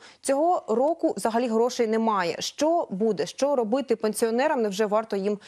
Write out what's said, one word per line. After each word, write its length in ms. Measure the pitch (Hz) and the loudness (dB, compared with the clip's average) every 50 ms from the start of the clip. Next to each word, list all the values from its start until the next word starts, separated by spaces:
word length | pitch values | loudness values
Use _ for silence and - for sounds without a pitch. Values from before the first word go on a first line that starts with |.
| - - - _ | -8 -16 -20 _
Цього 420 | - - 269 277 320 349 359 - - | -4 -2 0 2 2 2 2 0 0
року 460 | - 220 233 269 311 339 - - 311 - | 0 0 2 2 0 0 0 0 -2 0
взагалі 300 | 202 - 233 214 233 254 | -2 -2 -2 0 0 0
грошей 400 | 233 220 226 233 247 240 - 233 | 0 2 2 2 2 0 -2 0
немає. 480 | 214 220 226 226 220 208 190 175 170 - - | 0 0 0 0 0 0 0 0 -2 -4 -4
Що 480 | - - - - 285 320 339 349 - - | -8 -8 -4 -2 0 2 2 0 -2 -4
буде? 360 | 196 185 220 226 202 151 165 | -4 -2 0 0 0 -2 -4
Що 300 | - - - 269 285 285 | -6 -4 -2 0 0 0
робити 400 | 254 233 202 240 277 226 - 226 | 0 0 0 0 -2 0 -2 -2
пенсіонерам? 680 | - - 214 214 - 233 226 226 240 277 320 302 254 | 0 0 -2 0 0 0 0 2 2 2 2 2 0
Невже 240 | 220 208 190 196 220 | 0 -2 0 -2 0
варто 300 | 196 208 220 220 - 208 | 0 0 0 0 -2 -4
їм, 240 | 196 190 208 208 202 - | -4 -2 -2 -4 -4 -8